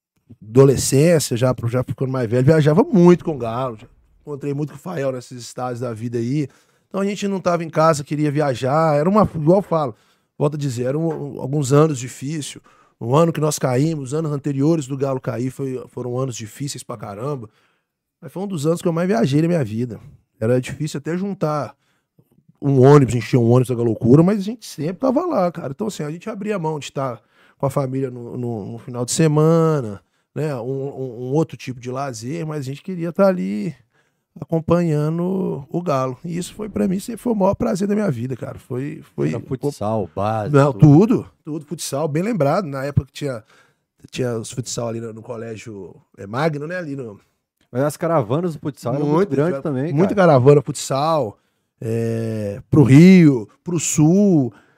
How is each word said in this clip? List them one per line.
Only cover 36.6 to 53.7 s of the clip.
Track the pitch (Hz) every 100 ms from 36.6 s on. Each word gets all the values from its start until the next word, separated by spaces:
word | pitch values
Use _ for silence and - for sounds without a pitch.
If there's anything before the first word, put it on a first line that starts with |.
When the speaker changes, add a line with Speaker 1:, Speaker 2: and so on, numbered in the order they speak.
| 214
Speaker 1:
pra | 202 208
mim, | 185
sempre | - 233
foi | 247
o | 220
maior | 190 202
prazer | - 190 202
da | 208
minha | 202
vida, | 120 127 123
cara. | - 104
Foi, | - 127 143 156 - -
foi | 151
Speaker 2:
Era | 117
Speaker 1:
um |
pouco | - 131 143
Speaker 2:
futsal, | 143 104 110 92 -
base, | 104 110 104
Speaker 1:
Não, | 143 143
Speaker 2:
tudo. | 107 151 143 220
Speaker 1:
tudo, | 175 95 _
tudo, | - 156 -
futsal, | 165 - 135 160
bem | 147
lembrado. | 202 220 139 175 165
Na | 139 139
época | 143 139
que |
tinha, | - 143 117 - _ _ _ _ _ -
tinha | - 123 113
os | 107
futsal | - 117 - 117
ali | 113
no, | 117
no | 110
colégio, | 107 113 113 107 117 101 87 - _ -
é, | 98
Magno, | 120 160 147 151
né? | 180
Ali | 160 139
no | 117 101 _ _ _ _ _
Speaker 2:
Mas | 120
as | 147 -
caravanas | 165 165 104 143 180
do | 147
futsal | 156 - 120 139
eram | 147
muito | 156
Speaker 1:
Muito, | 196
Speaker 2:
grandes | 139 160 139
Speaker 1:
já, |
Speaker 2:
também, | 160 127 151
Speaker 1:
muita | 143 196 208
Speaker 2:
cara. | 175
Speaker 1:
caravana | 139 127 143
futsal, | 147 143 - 135 156 160 110 - _ _ _ -
é, | 117 113 113 113 113 110 101 101 -
pro | 151
Rio, | 117 135 180 185 156 127 104 _
pro | -